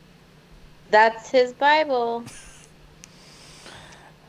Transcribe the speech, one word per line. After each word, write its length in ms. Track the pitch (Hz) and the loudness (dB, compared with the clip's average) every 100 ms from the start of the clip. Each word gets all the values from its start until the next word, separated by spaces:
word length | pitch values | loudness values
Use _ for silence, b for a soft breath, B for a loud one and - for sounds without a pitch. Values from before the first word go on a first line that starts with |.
| - - - - _ - - - - | -20 -20 -20 -20 _ -20 -20 -20 0
That's 380 | 208 226 226 - | 2 2 0 -2
his 240 | 262 247 | 0 0
Bible. 720 | 247 277 311 302 254 233 233 233 - - - - - - - - B B B B B B B B B B - | 0 0 2 0 -2 -4 -6 -12 -20 -20 -20 -20 -20 -20 -20 -20 B B B B B B B B B B -20